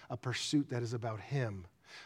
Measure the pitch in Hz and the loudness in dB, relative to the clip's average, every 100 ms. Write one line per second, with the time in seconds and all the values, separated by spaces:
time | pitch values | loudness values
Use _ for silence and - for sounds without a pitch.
0 | - - 127 117 - 151 143 120 117 120 | -8 -4 -2 0 4 4 4 0 0 0
1 | 113 107 - 139 117 98 90 _ - - | -2 -4 0 0 2 -2 -10 _ -20 -18